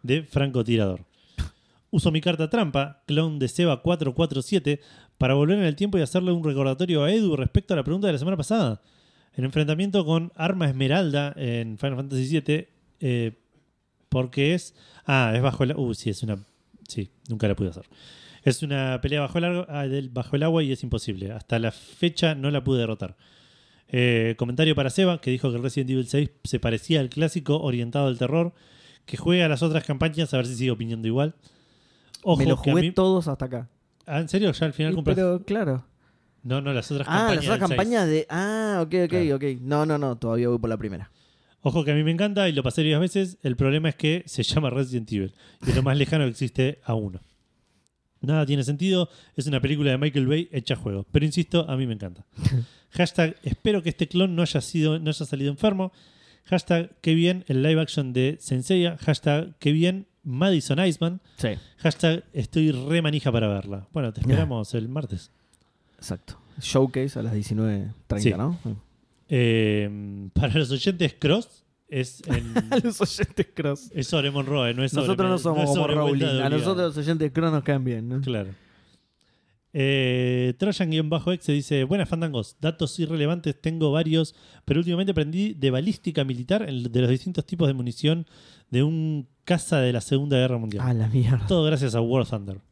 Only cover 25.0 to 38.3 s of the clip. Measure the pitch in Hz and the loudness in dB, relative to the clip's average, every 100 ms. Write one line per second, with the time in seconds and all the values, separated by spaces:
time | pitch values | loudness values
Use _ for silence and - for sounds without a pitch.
25 | 185 170 - 127 135 120 127 143 127 131 | 2 2 -2 -2 -2 -2 -2 -4 -2 -2
26 | 120 143 147 _ - 123 120 113 - 160 | 0 0 -2 _ -6 -2 -2 -2 0 0
27 | 131 143 160 170 139 147 156 120 117 143 | 0 -2 -2 -2 -2 0 0 -2 -2 0
28 | 139 120 123 160 170 - _ - - _ | -2 0 0 0 -2 -4 _ -20 -20 _
29 | - - 165 180 165 143 165 156 - 135 | -12 -6 0 2 2 2 0 0 -2 -2
30 | 160 151 156 135 123 120 131 113 113 113 | -2 0 0 0 -2 -2 -2 -2 -4 -4
31 | 113 120 151 - _ _ _ _ _ _ | 0 0 0 -4 _ _ _ _ _ _
32 | _ - 196 156 135 131 143 160 170 185 | _ -8 0 4 4 2 4 2 2 2
33 | 190 185 160 131 131 123 120 _ _ _ | 4 2 0 -4 -6 -8 -10 _ _ _
34 | - 147 165 190 208 - 160 143 156 185 | -6 -4 0 2 2 2 -2 0 -2 0
35 | 143 185 185 180 - 208 175 131 - _ | 2 2 2 0 -2 -2 0 -2 -6 _
36 | _ _ _ _ 123 131 139 131 - 143 | _ _ _ _ -4 -2 0 -2 -2 -4
37 | 135 175 226 165 147 - 185 143 208 240 | 0 0 2 2 0 0 2 2 2 2
38 | 175 156 - | 2 2 0